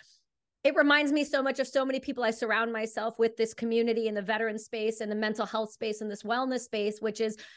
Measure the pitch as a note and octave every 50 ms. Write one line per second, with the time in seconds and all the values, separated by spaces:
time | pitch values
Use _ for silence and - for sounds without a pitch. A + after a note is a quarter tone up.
0 | - _ _ _ _ _ _ _ _ _ _ _ - C#4 C#4 D#4+ D4 C#4+ C#4+ D4
1 | D4 C#4+ D4 D4+ C#4+ C#4+ - C#4 C4 C4+ C4+ C#4 C4 - - C#4 C4 C4 C4 C4
2 | C4 C#4+ C4+ B3 A#3+ A3 A3+ A#3 A#3+ A3 G#3+ A3 A#3 A#3 A3+ A3 A3 G#3+ - A#3
3 | A3 A#3 A3+ - A3+ A3+ A3+ - A3+ A3+ - - A#3 A3+ A3+ A#3 A#3 A#3 A3 A3+
4 | A3+ A3 G#3 G#3 G3 F#3 A3 G#3+ A3+ A3 G#3+ A3 G#3+ - - A3 G#3+ A3 A3+ -
5 | A3 G#3 G#3+ G#3+ G#3+ G#3+ G#3+ A3+ G#3+ G3+ - A3 A3 G#3+ - - A3+ A3 G#3+ G#3+
6 | A3 G#3+ G3+ G3+ - G#3 A#3 B3 C4 C4 B3+ B3 B3 - - G#3+ G#3 G#3+ G#3+ -
7 | A3 A3 G#3+ - A3+ A3+ A3 - - - -